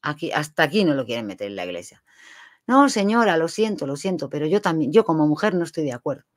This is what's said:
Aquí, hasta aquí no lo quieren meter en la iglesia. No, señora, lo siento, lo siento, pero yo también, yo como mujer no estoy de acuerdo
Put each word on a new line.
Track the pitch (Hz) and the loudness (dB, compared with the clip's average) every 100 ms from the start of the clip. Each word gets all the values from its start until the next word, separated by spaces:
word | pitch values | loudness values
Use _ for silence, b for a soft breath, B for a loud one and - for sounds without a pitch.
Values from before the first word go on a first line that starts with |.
Aquí, | 147 147 165 | -8 -6 -2
hasta | - 151 - | -2 -2 0
aquí | 151 190 | 2 2
no | 185 | 2
lo | 139 | 0
quieren | 117 117 107 | -2 -6 -6
meter | 95 101 | -8 -8
en | 98 | -8
la | |
iglesia. | 90 87 90 _ B B B B B B - | -8 -10 -14 _ B B B B B B 2
No, | 254 285 | 4 6
señora, | 220 196 233 220 165 | 4 2 4 4 2
lo | 165 | 0
siento, | 185 220 190 139 | -2 -2 -2 -6
lo | 139 | -6
siento, | 190 175 143 | -4 -4 -6
pero | 151 156 | -4 0
yo | 202 | 0
también, | 180 160 156 | 2 0 4
yo | 170 | 2
como | 214 156 151 | 4 2 2
mujer | 147 214 | 2 0
no | 190 | 0
estoy | 165 - | -4 -4
de | 151 | -6
acuerdo | 123 151 135 _ | -6 -6 -8 _